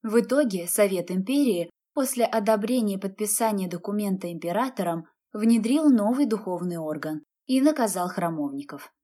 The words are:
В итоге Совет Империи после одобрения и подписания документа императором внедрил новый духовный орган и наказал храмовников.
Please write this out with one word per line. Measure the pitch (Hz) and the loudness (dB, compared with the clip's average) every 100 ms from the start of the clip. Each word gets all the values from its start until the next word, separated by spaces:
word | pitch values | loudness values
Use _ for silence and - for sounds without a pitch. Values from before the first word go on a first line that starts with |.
В | 226 226 | 4 2
итоге | - 269 269 185 170 | 4 2 2 -2 -4
Совет | - 202 190 170 | 2 2 2 -2
Империи | 185 190 285 262 175 165 _ _ | -4 0 2 2 0 -4 _ _
после | - 262 240 | -4 -2 0
одобрения | 220 220 202 214 220 254 214 | 0 2 2 0 2 0 0
и | 196 | -2
подписания | 196 196 208 - 220 208 180 | -6 -6 -4 0 0 0 -4
документа | 170 202 208 208 185 175 | -6 -4 -4 -2 -2 -4
императором | 170 170 190 262 254 175 165 165 _ _ | -6 -4 -2 -2 -2 -4 -4 -8 _ _
внедрил | 214 226 233 220 294 302 | 0 4 4 4 4 6
новый | 240 202 254 269 | 6 4 2 0
духовный | 214 190 175 175 170 | 0 -4 -4 -4 -4
орган | 156 156 156 156 _ _ - | -6 -6 -6 -8 _ _ 0
и | 262 | 4
наказал | 285 302 220 185 180 | 4 2 -2 0 -4
храмовников. | 185 170 160 143 139 139 - - _ | -2 -4 -2 -4 -6 -10 -14 -16 _